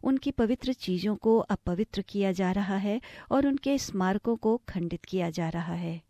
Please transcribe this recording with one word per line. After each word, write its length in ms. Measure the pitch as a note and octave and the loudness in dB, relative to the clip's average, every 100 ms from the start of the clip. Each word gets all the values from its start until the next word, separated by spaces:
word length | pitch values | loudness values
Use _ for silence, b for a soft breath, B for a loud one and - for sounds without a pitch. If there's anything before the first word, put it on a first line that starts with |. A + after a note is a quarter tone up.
उनकी 280 | A#3 C4+ C#4 | 2 2 0
पवित्र 420 | - A3+ B3+ - | 0 2 2 -2
चीजों 420 | B3+ - F3+ G3 G#3 | -4 -2 0 0 0
को 220 | A3 A3+ | 4 4
अपवित्र 640 | - G3+ - F3 A3 - | 4 -2 -2 -2 -2 -4
किया 300 | G3 G3+ G3 | -6 -2 0
जा 200 | F3+ F#3 | 2 0
रहा 260 | F#3+ G3 G3 | 0 0 0
है 240 | G3+ G#3+ B B B | 0 -2 B B B
और 160 | C4+ C#4 | 2 2
उनके 300 | C#4 - C#4 | 2 0 -2
स्मारकों 580 | - G3 F#3 G3+ - A3+ | -2 0 2 2 0 0
को 260 | A3 A#3 - | 2 0 -2
खंडित 360 | F#3 F3 E3+ - | -4 -4 -6 -6
किया 240 | F#3 E3+ | -2 -2
जा 200 | D#3+ E3 | -2 -2
रहा 240 | E3 E3 | -2 -4
है। 280 | E3+ F3 E3 _ | -4 -6 -8 _